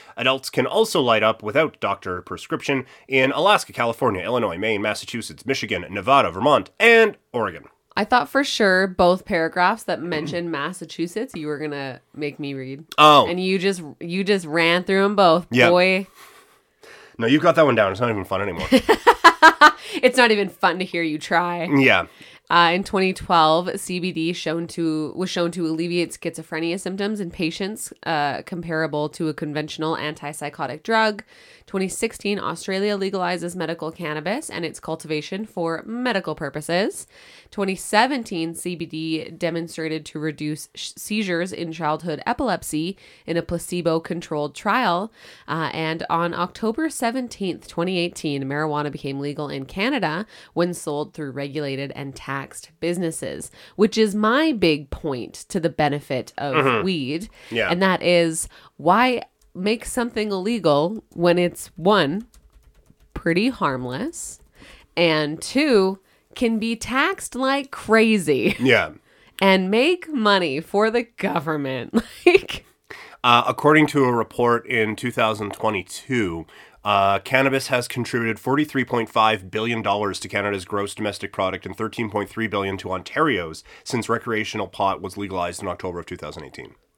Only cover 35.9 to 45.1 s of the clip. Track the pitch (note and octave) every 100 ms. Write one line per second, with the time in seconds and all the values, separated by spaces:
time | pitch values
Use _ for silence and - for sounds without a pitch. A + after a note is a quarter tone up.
35.9 | A#3+ B3 G3 F3 D3+ D3 D3+ D3+ F3 B3+
36.9 | - - - - - _ - G3 F#3 -
37.9 | G#3 B3+ C#4 A3+ F3 E3 E3 F3+ E3 D#3+
38.9 | D#3+ D#3+ D#3 - E3 E3 E3 E3 - D#3+
39.9 | D#3 D3+ D#3 D#3 D3+ D3+ D3+ - - -
40.9 | - - G#3+ G3 E3+ F#3 - E3+ D#3+ D3+
41.9 | D#3 E3 D3 - A#3+ B3+ F3 - D#3 E3
42.9 | G3 - - - E3 E3+ E3+ - F3 E3
43.9 | D#3+ - F3 - D3+ D3 - G#3 A#3 A3
44.9 | F3 A3